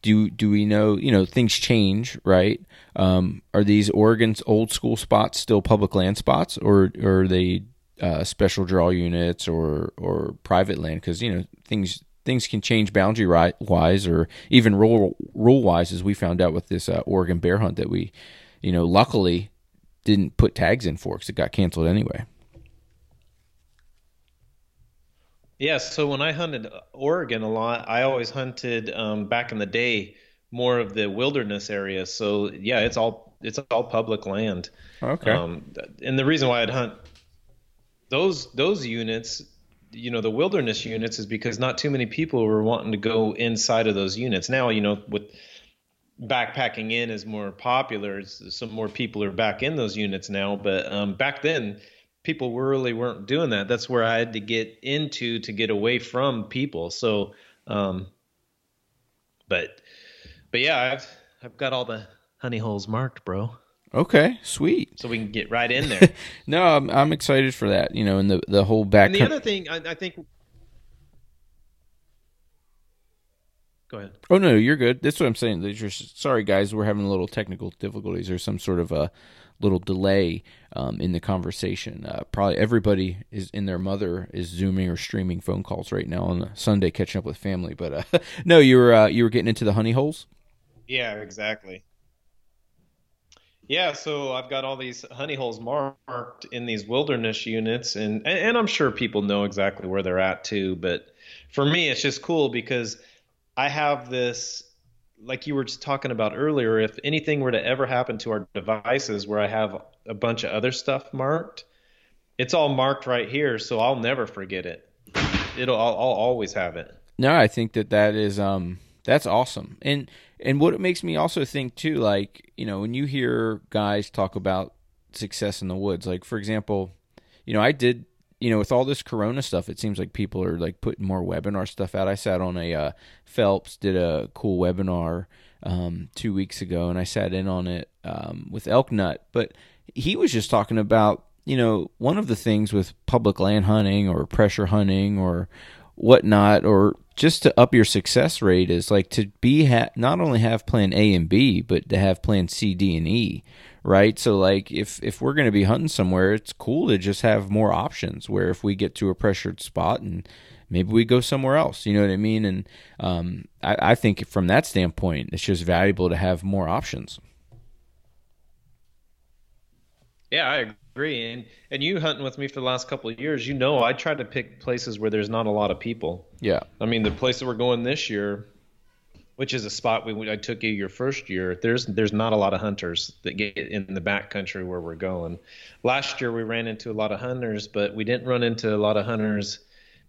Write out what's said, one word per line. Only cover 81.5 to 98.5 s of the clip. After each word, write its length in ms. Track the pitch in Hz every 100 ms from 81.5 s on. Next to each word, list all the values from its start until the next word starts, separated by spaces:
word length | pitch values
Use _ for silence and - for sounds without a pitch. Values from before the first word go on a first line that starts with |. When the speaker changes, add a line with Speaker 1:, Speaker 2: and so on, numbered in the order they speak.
| - 95 95 - - -
Speaker 1:
Uh, 180 | - -
probably 260 | - 98 -
everybody 600 | 110 117 104 98 92 92 -
is, 220 | 104 92
and 140 | 107 98
their 100 | 87
mother 520 | 95 98 95 90 90
is 140 | 92 87
Zooming 420 | 87 95 95 90
or 80 | 85
streaming 440 | - 98 92 87
phone 220 | - 95
calls 280 | - 87 92
right 160 | 98 -
now 160 | 90
on 180 | 87 87
a 140 | 92 -
Sunday, 360 | - 101 90
catching 280 | - 92 95
up 60 | 78
with 120 | -
family. 360 | 98 92 82
But, 200 | 80 85 71 -
uh, 60 | 175 -
<laughs> 140 | - 170
no, 140 | 170
you 180 | 135 127
were, 160 | 123
uh, 140 | 113 107
you 160 | 98
were 60 | 117
getting 200 | 113 95
into 160 | 110 107
the 80 |
honey 180 | 104 113
holes? 360 | 123 147 160 - _ _ _ _ _ -
Speaker 2:
Yeah, 280 | 131 117 104
exactly. 680 | 104 104 107 107 95 92 _ _ _ _ _ _ _ _ _ _ _ _ _ _ _ _ _ _ -
Yeah, 260 | 151 180
so 400 | 143 156 147 139
I've 160 | 127 127
got 160 | 135 135
all 100 | 135
these 300 | 127 120 -
honey 240 | 123 147 135
holes 260 | 127 113
marked 840 | 117 147 139 135 - 123 113 - -
in 140 | 120 120
these 200 | 107 101
wilderness 600 | 123 147 127 110 110 113
units, 500 | 110 110 120 123 101
and, 320 | 107 107 113
and, 100 | 180
and 200 | 208